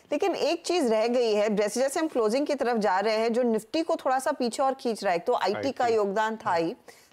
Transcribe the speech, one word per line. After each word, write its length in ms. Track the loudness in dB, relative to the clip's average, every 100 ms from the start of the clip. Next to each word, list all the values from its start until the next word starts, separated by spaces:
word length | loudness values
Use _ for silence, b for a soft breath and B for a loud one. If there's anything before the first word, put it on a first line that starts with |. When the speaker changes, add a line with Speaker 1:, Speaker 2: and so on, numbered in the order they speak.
| B
Speaker 1:
लेकिन 220 | -2 0
एक 320 | 0 -2 -2 -2
चीज़ 240 | 0 2
रह 180 | 2 2
गई 260 | 2 2
है, 220 | 2 2 2
जैसे 240 | 0 0
जैसे 200 | -2 0
हम 80 | -2
closing 380 | 0 0 0 0
की 80 |
तरफ 220 | -2 0 0
जा 240 | 2 2
रहे 160 | 2 0
हैं, 160 | 0
जो 100 | 2
Nifty 420 | 2 0 -2 -4
को 120 | -2 -2
थोड़ा 220 | 0 0
सा 140 | 0
पीछे 300 | -2 -2 0
और 120 | 0
खींच 300 | 0 -4 -2
रहा 80 | 0
है, 60 | 0
तो 160 | 0
आईटी 380 | 0 0 -2 -2
का 120 | 0
Speaker 2:
आईटी। 120 | 2 2
Speaker 1:
योगदान 400 | 2 0 -2 -2
था 180 | -2
ही, 100 | 0
Speaker 2:
हम्म। 280 | 0 -4 -14 B B